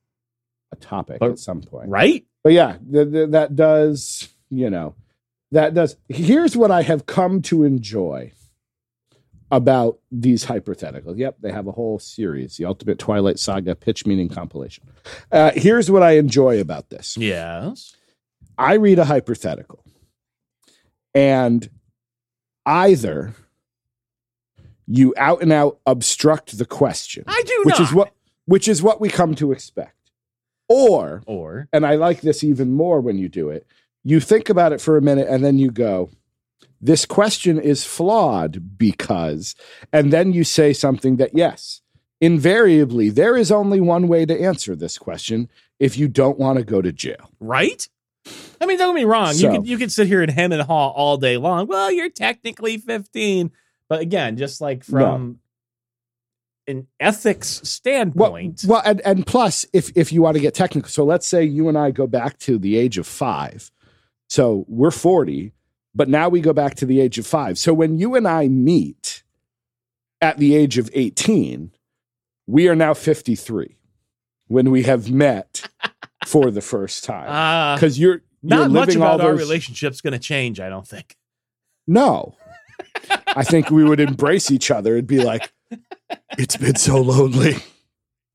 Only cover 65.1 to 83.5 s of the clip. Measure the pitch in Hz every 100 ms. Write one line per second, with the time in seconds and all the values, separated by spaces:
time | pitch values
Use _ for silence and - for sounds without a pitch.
65.1 | 180 95 69 101 - _ _ _ - 139
66.1 | 151 175 175 156 147 143 - 131 131 127
67.1 | 120 - 156 120 90 - 156 160 160 220
68.1 | 254 208 165 139 131 131 170 73 - -
69.1 | - _ _ _ _ _ _ _ _ _
70.1 | _ 160 147 143 147 143 127 110 135 123
71.1 | - - 196 73 62 82 - _ _ _
72.1 | _ _ _ - 135 175 160 156 151 156
73.1 | 151 - 110 - 107 - _ _ _ _
74.1 | _ _ _ - 123 127 131 127 127 107
75.1 | 135 143 104 - - - _ - - -
76.1 | _ - 156 127 101 - 107 98 - -
77.1 | 98 73 147 160 165 147 143 156 131 180
78.1 | 175 - _ 151 156 139 156 180 170 160
79.1 | 160 165 151 151 160 - - 147 131 151
80.1 | 127 - 139 123 98 92 95 - 95 -
81.1 | _ _ _ _ _ _ _ - 202 269
82.1 | 107 - - - 698 _ - - - -
83.1 | 381 - - -